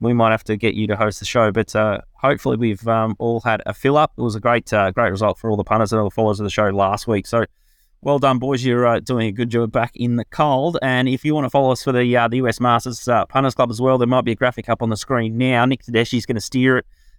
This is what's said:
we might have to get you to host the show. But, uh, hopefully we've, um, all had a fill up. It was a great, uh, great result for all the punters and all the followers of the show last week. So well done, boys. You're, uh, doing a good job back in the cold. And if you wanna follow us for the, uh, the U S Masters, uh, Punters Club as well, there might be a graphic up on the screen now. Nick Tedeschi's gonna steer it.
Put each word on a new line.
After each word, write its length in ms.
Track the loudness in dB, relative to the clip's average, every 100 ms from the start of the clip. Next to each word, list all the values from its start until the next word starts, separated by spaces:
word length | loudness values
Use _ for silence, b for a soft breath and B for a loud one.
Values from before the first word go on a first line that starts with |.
we 120 | 0
might 200 | 2 2
have 120 | 2
to 140 | -2 -2
get 160 | 0
you 120 | 0 -2
to 80 | 0
host 240 | -2 -2
the 40 |
show. 260 | -2 2 2
But, 240 | 2 -2
uh, 260 | 0 0 -2 -8
hopefully 460 | _ -2 0 -2 -2
we've, 280 | -2 -2 -2
um, 300 | 0 -2 -2
all 220 | -2 -2
had 220 | -2 -2
a 80 | -4
fill 240 | -4 0 2
up. 160 | 0 -2
It 20 |
was 140 | -6
a 60 | -2
great, 300 | 0 0 0
uh, 160 | 0 0
great 220 | 0 -2
result 260 | 0 -2 -2
for 100 | -2
all 80 | -2
the 80 |
punters 260 | 0 0 0
and 60 | 0
all 80 | -2
the 40 |
followers 240 | 0 0 0
of 40 |
the 60 | -4
show 180 | 0 0
last 400 | 2 0 0 -2
week. 180 | -2 0
So 200 | -2 -2 _ _ _ _ _
well 140 | -2 0
done, 200 | 2 0
boys. 240 | -2 -2
You're, 240 | 0 2 2
uh, 140 | 0
doing 280 | -2 -2 -2
a 40 |
good 160 | -4 -2
job 240 | -2 0
back 200 | -2 -4
in 220 | -4 -2 -2
the 100 | -4
cold. 500 | -2 0 0 -2 -2
And 260 | 0 0 0
if 160 | -2
you 100 | -2
wanna 140 | -2 0
follow 240 | 2 2
us 100 | 0
for 80 | 0
the, 240 | 0 2
uh, 140 | 2 2
the 80 | 0
U 100 | -2
S 140 | 0
Masters, 480 | 2 2 0 -8 0
uh, 160 | 0
Punters 300 | 0 0 0
Club 160 | 0 -2
as 100 | 0
well, 160 | 2 2
there 100 | 2
might 200 | 2 0
be 60 |
a 20 |
graphic 340 | 0 -2 -2 -4
up 140 | -2
on 80 | -2
the 60 | -4
screen 400 | -2 -2 -2 0
now. 260 | 0 2
Nick 200 | 2 0
Tedeschi's 420 | -2 0 0 -2 -2
gonna 120 | -6
steer 340 | -4 0 2 2
it. 100 | -2 -16 -20